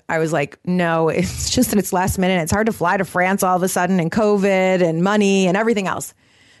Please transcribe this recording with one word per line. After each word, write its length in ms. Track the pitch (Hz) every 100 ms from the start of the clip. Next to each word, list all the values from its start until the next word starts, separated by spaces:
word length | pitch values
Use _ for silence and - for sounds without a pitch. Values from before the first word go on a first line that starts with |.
| -
I 120 | 160
was 120 | 156
like, 280 | 160 143 - -
"No, 420 | 180 170 165 160
<laughs> 100 | -
it's 300 | 180 - -
just 220 | - 240
that 80 | 208
it's 140 | 185
last 240 | 180 185 -
minute. 240 | 185 185
It's 100 | 156
hard 160 | 202 220
to 60 |
fly 240 | - 170 196
to 80 | 180
France 380 | 180 185 196
all 120 | 185 180
of 80 |
a 60 | 185
sudden 300 | 190 180 190
and 120 | 165
covid 720 | - 214 208 196 190 185 185
and 200 | 175 165
money 460 | 190 214 196 196 185
and 100 | 196
everything 300 | 226 208 180
else." 260 | - - - _ _ _ _